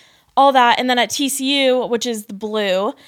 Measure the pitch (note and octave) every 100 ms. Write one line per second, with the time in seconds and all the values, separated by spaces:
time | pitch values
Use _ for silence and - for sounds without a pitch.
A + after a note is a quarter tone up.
0 | _ _ _ - C#4 C4 A#3+ - B3+ B3
1 | A3 - C#4 - C4 C#4 C4 B3+ G#3 A#3
2 | A#3+ A3 - G3 G#3+ G#3+ G3+ F#3 G#3 -